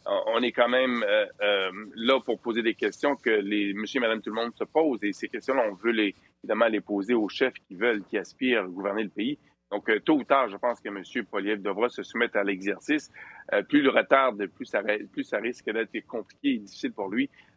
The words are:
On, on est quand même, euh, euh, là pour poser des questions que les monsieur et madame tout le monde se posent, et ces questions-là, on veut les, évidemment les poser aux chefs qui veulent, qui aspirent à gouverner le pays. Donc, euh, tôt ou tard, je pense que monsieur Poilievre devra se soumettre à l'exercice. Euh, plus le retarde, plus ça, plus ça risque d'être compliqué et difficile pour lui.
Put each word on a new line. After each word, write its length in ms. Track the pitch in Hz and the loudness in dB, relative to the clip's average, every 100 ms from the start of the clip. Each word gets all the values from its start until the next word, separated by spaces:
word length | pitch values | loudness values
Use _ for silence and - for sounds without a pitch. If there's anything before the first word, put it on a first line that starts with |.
| 98 | -2
On, 320 | 101 107 117 | -2 2 2
on 40 | |
est 100 | 123 | 2
quand 160 | 127 120 | 2 4
même, 360 | 127 131 120 | 4 2 0
euh, 220 | 104 107 98 - | 2 2 2 0
euh, 280 | 104 101 95 95 107 | 2 2 0 -6 -12
là 240 | 113 117 135 | -2 2 2
pour 200 | - 107 | 2 -4
poser 220 | 120 113 | -2 0
des 120 | 113 | 0
questions 400 | - 107 - 143 | 0 -2 0 -2
que 160 | 135 117 | 0 2
les 440 | 107 98 104 101 | 2 2 0 -2
monsieur 240 | 101 107 131 | -4 -4 -2
et 20 | |
madame 200 | 113 110 | 0 -2
tout 80 | 107 | -4
le 60 | 110 | -4
monde 100 | 117 - | -4 -6
se 60 | |
posent, 400 | 107 156 160 113 | -2 0 2 0
et 80 | 104 | -4
ces 160 | - 107 | -4 -8
questions-là, 340 | 113 - 135 107 | -8 -2 0 0
on 40 | |
veut 180 | 90 113 | 0 0
les, 240 | 113 101 - _ _ | 2 0 -2 _ _
évidemment 240 | 107 107 117 | -2 2 4
les 140 | 104 | 2
poser 340 | - 101 101 | -2 -2 2
aux 140 | 120 101 | 2 2
chefs 260 | - 131 - - | 0 -2 -2 -14
qui 80 | 90 | -2
veulent, 260 | 120 107 92 | 0 0 -2
qui 80 | 104 | -6
aspirent 460 | 85 - 127 113 | -6 -4 0 2
à 20 | 92 | 0
gouverner 380 | 90 98 104 | -4 -4 -2
le 60 | 104 | -4
pays. 280 | - 117 147 _ _ - | -4 -4 -6 _ _ -8
Donc, 200 | 101 - | -4 0
euh, 100 | 104 | 0
tôt 140 | - | 4
ou 100 | 151 | 2
tard, 240 | 113 139 117 | 4 2 2
je 80 | 98 | -2
pense 240 | 123 117 | -4 -4
que 80 | 110 | -8
monsieur 360 | 98 87 127 | -10 -8 -8
Poilievre 380 | 101 104 98 104 | -4 -4 -2 -2
devra 280 | 101 98 120 | -2 0 -2
se 120 | - | -2
soumettre 360 | 92 117 120 101 | -6 -2 0 0
à 40 | |
l'exercice. 680 | 98 92 98 - - 151 - - - - - | -2 -2 -4 -4 -2 -2 -4 -20 -20 -16 -2
Euh, 100 | 104 | -2
plus 200 | - 147 | 2 4
le 80 | 135 | 4
retarde, 560 | 113 101 135 131 101 98 | 4 4 4 4 0 -6
plus 180 | - | -8
ça, 160 | 131 107 104 104 107 | -4 -4 0 -2 -4
plus 120 | - | -10
ça 120 | 135 110 | -4 -4
risque 340 | 117 - 113 | -4 -6 -4
d'être 220 | 110 113 107 - | -4 -2 -6 -8
compliqué 480 | 113 - - 143 | -10 -10 -4 -2
et 40 | 117 | -2
difficile 340 | 101 - 127 | -6 -8 -8
pour 160 | 110 98 | -6 -4
lui. 180 | 117 139 - - | -2 -4 -6 -20